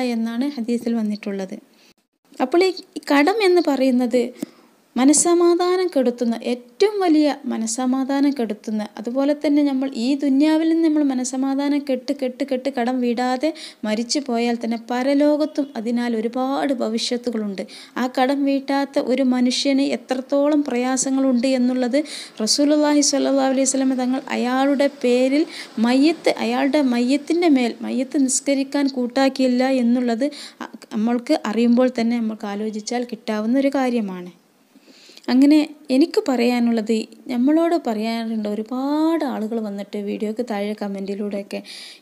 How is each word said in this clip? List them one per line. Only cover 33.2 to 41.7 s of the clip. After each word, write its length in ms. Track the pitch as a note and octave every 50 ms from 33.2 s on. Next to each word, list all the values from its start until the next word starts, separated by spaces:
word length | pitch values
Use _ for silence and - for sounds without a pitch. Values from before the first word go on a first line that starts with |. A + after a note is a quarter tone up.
| - - G#3+ G#3+ G#3+ A3+ B3 C#4
ഒരു 100 | C4+ C#4
കാര്യമാണ്. 640 | C#4 C#4 C4 B3+ A#3+ A#3+ G#3+ F#3+ F#3 F3+ F3+ F3+ - _ _ _ _ _ _ _ _ _ _ - - - - - - - - -
അങ്ങനെ 400 | B3 C4 C#4 C#4+ D4+ D4+ D4 - - - - -
എനിക്ക് 320 | B3+ C4 D#4+ E4+ - A4 G#4 D4
പറയാനുള്ളത്, 760 | B3+ A#3+ A#3 B3 B3 A#3+ A#3+ A#3 A#3 A3+ G#3 A3 A3+ A3 - - - - - -
നമ്മളോട് 460 | B3 A#3+ B3 C#4 D#4 E4 E4 E4+ E4+ E4 -
പറയാറുണ്ട് 640 | B3 A3 G#3 A3 A3+ A3+ A#3 A3+ A3+ A3+ A3 G#3 G#3
ഒരുപാട് 760 | G#3 G#3+ G#3+ - B3+ B3+ C4+ C#4 D4 D4+ D#4 D#4+ E4 D#4 D4+
ആളുകൾ 360 | C4 G#3+ G#3 G#3+ G#3+ A3+ A3+
വന്നിട്ട് 380 | A3 G#3 G3+ G3+ G3 - - G#3
വീഡിയോക്ക് 460 | G3+ G3+ G#3 F#3+ G#3+ G#3 A3 G#3+ A#3+ A#3+
താഴെ 240 | A3 G3+ G3+ G#3 G#3+ - G#3
കമൻറ്റിലൂടെയൊക്കെ, 800 | G3+ G3 G3 G3 F#3+ G3+ G3 G#3 G#3 G#3 G3+ G3+ - - G3+ G3+ -